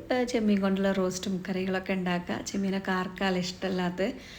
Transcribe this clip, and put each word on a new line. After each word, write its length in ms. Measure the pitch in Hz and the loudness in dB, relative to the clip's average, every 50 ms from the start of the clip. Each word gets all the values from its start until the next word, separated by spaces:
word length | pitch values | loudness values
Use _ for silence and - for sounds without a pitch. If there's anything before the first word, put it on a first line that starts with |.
| - - | -2 0
ഏ, 120 | 262 254 247 | 0 0 2
ചെമ്മീൻ 360 | 240 - 226 214 208 202 190 | 2 0 2 4 4 4 4
കൊണ്ടുള്ള 320 | 196 190 190 190 196 196 | 4 2 2 4 2 2
റോസ്റ്റും 500 | 190 196 185 185 180 180 - 202 190 175 180 196 | 2 2 2 0 0 -2 -2 -2 -2 -2 -2 -2
കറികളൊക്കെ 440 | 185 185 190 190 185 185 185 - | -2 -2 0 0 0 -2 0 -2
ഉണ്ടാക്കുക. 500 | 190 190 180 180 175 175 175 - 220 - - | -2 0 0 0 0 0 -2 -2 -4 -4 -4
ചെമ്മീനൊക്കെ 440 | - - 202 196 190 190 196 - 196 | -4 -2 0 0 0 0 0 0 0
ആർക്കാണ് 480 | 185 185 185 190 - - 196 190 185 180 | 0 0 -2 -2 -2 0 0 2 2 2
ഇഷ്ടമല്ലാത്തത്? 720 | 180 180 - - 190 190 185 180 180 180 180 185 190 247 269 - - - - | 0 -2 -4 -4 -2 -2 0 0 0 0 0 0 0 -2 -2 -6 -12 -16 -16